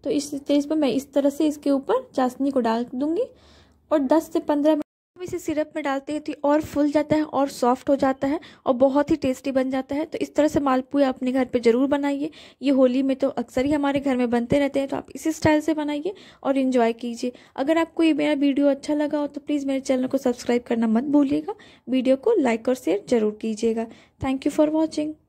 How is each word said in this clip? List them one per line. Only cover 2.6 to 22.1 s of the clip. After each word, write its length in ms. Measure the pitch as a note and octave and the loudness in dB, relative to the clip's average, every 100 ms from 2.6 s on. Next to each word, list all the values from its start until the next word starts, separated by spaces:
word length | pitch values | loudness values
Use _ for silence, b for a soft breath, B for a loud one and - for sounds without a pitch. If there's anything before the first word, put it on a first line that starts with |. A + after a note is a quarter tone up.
डाल 240 | A#3 A3+ B3 | 0 -2 -4
दूँगी 300 | B3+ D4 F4 C5 b b b b b _ | -4 -2 -2 -4 b b b b b _
और 80 | D#4 | 0
दस 300 | C4 D#4 D#4 | 4 2 2
से 60 | E4 | -4
पन्द्रह 300 | E4 D4 D4 | -2 0 2
मिनट 80 | D4+ - _ _ - | 0 -2 _ _ -14
इसे 200 | F4+ F4+ | -10 -8
सिरप 320 | E4 D4 D#4 | -4 -4 -4
में 80 | D#4 | -6
डालते 300 | D4 C4+ C#4 | -4 -6 -6
हैं 80 | D4+ | -8
तो 100 | D4+ | -8
ये 80 | - | -4
और 180 | C#4+ D4+ | 2 2
फूल 260 | D4+ C#4+ D4 | 0 0 2
जाता 240 | D4+ D4 | 2 0
है 80 | D#4 | 0
और 240 | D4+ C4 C#4 | 0 -2 -2
सॉफ्ट 400 | - B3 B3+ - | 0 0 0 0
हो 60 | |
जाता 320 | C#4 C4+ C4+ C#4 | 2 2 0 -2
है 120 | D#4+ B B | -4 B B
और 80 | - | -2
बहुत 360 | B3 C4+ C#4 C#4+ | 2 2 2 0
ही 40 | D4+ | 0
टेस्टी 340 | C4+ B3+ C#4 | 0 -2 -2
बन 180 | C4 C4 | -2 -2
जाता 240 | C4 C4 | -4 -4
है। 100 | C#4 | -6
तो 120 | D#4+ - | -6 -6
इस 160 | - | -4
तरह 120 | - D4+ | 2 2
से 120 | D4+ | 2
मालपुआ 480 | C#4 C4 C4 C#4+ C4+ | 2 0 0 2 2
अपने 240 | B3+ B3+ | 0 -2
घर 140 | C4 | 0
पे 140 | B3+ B3 | 0 2
ज़रूर 280 | A#3 A#3 C4+ | 2 4 2
बनाइए। 420 | C#4+ C#4+ C#4 D4+ B B B | 0 0 -2 -6 B B B
ये 100 | C4 | 0
होली 320 | C4 C4 B3+ | 4 4 4
में 120 | C4+ | 0
तो 140 | C4 C4+ | 0 -2
अक्सर 360 | - A#3+ B3+ | -2 -4 -2
ही 60 | C#4 | 0
हमारे 280 | D4 C#4 C#4 | 0 0 -2
घर 180 | C#4 B3+ | -2 -2
में 120 | A#3+ | 0
बनते 300 | A#3+ A#3+ C#4+ | -2 0 0
रहते 200 | C#4 C#4 | 0 -2
हैं, 100 | C4+ | -4
तो 80 | C#4 | -8
आप 100 | - | -10
इसी 160 | C4+ D#4+ | -6 -6
स्टाइल 300 | D#4 D#4+ D4+ | 0 2 2
से 120 | D4+ | 0
बनाइए 400 | D#4 D4 D4 E4 G4+ B B | -2 -2 -4 -6 -10 B B
और 140 | C4 C4+ | -2 0
एंजॉय 360 | C4 B3 A3+ | 2 2 0
कीजिए। 360 | A#3 A#3+ A#3 B3 B B | -2 -8 -6 -8 B B
अगर 220 | - C#4 D#4+ | -6 0 0
आपको 260 | E4 - | 0 2
ये 100 | E4 | 2
मेरा 200 | D4 D4 | 2 0
वीडियो 340 | D4 C#4+ C#4 C#4+ | 2 2 2 2
अच्छा 240 | C#4 C#4+ | 0 -2
लगा 240 | D4 D4 D4+ | -2 -2 -2
हो 80 | C#4+ | -4
तो 140 | C#4+ | -8
प्लीज़ 260 | - D4 C4+ | -6 -4 -2
मेरे 120 | C4+ | -4
चैनल 260 | C4+ C4 B3+ | -2 -2 0
को 100 | C4+ | -2
सब्सक्राइब 460 | B3+ A#3+ - A#3+ | -2 -4 -2 -2
करना 240 | - A#3+ A3+ | -2 -2 0
मत 140 | A3 | 0
भूलिएगा, 500 | C#4+ D4 C#4 D4 D#4 A4 B B - | 2 2 2 0 -4 -12 B B -4
वीडियो 280 | C4 B3+ | 0 2